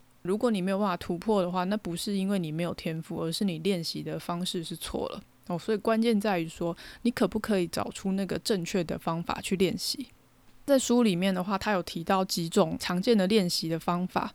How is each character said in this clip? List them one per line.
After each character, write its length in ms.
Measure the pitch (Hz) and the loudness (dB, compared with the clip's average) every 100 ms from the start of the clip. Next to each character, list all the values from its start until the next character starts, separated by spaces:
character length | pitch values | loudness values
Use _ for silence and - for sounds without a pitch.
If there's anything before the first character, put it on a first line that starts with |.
| _ _ | _ _
如 140 | 175 208 | -4 0
果 120 | 247 | 2
你 120 | 208 | 0
没 100 | 185 | 0
有 80 | 196 | 0
办 80 | 202 | 0
法 100 | 175 | -2
突 200 | - 175 | -4 -4
破 240 | 226 208 | 2 2
的 100 | 175 | 2
话， 120 | 180 185 | 0 0
那 120 | 214 | -2
不 180 | 180 170 | -2 -4
是 200 | - 202 | -2 0
因 140 | 190 | 0
为 100 | 202 | 0
你 120 | 160 | 0
没 120 | 156 | -2
有 100 | 170 | -2
天 280 | - 170 160 | -4 -4 -4
赋， 220 | - 165 | -6 -4
而 80 | 165 | -4
是 140 | 165 202 | 0 0
你 140 | 160 | 0
练 240 | 180 180 | 0 0
习 180 | 160 156 | -2 -6
的 160 | 156 156 | -6 -6
方 280 | - 175 180 | -4 -4 -4
式 180 | 180 | -4
是 120 | 165 165 | -6 -8
错 320 | - - - | -6 -4 -4
了。 120 | 220 - _ - | -6 -14 _ -6
哦， 120 | 175 | -4
所 160 | - 214 | -2 0
以 20 | |
关 240 | 226 220 | 2 2
键 180 | 233 214 | 4 4
在 200 | 214 180 | 2 0
于 80 | 165 | -2
说， 280 | - 170 170 - - | -2 -4 -4 -10 -4
你 100 | 240 | -2
可 160 | - 220 | 2 2
不 100 | 220 | 0
可 220 | - 196 | 0 0
以 80 | 170 | 0
找 220 | - - | -2 -4
出 220 | - 190 | -4 -2
那 120 | 190 190 | 0 0
个 140 | 180 | -2
正 240 | - 202 | 0 0
确 180 | 170 196 | 0 -2
的 140 | 165 160 | -2 -4
方 240 | - 165 | -2 -4
法 180 | 175 - | -2 -4
去 160 | - 185 | -2 2
练 200 | 190 - | 2 0
习。 300 | - - 247 - _ _ - - - | -4 -6 -8 -14 _ _ -20 -8 2
在 140 | 269 | 4
书 240 | - 240 | 6 4
里 100 | 226 | 4
面 220 | 170 190 180 | 4 2 0
的 80 | |
话， 140 | 180 190 | 0 -2
他 160 | 214 | 0
有 100 | 196 | 0
提 180 | 165 170 | -2 -4
到 220 | 165 196 | 0 2
几 240 | 190 - 170 | 2 -2 0
种 300 | 202 160 - | 2 2 0
常 220 | - 180 | -2 0
见 160 | 247 226 | 4 4
的 100 | 185 | 6
练 220 | 220 175 | 4 4
习 180 | - 165 | 0 -2
的 100 | 165 | -2
方 300 | - 175 185 | 0 0 0
法。 260 | - - | -2 -4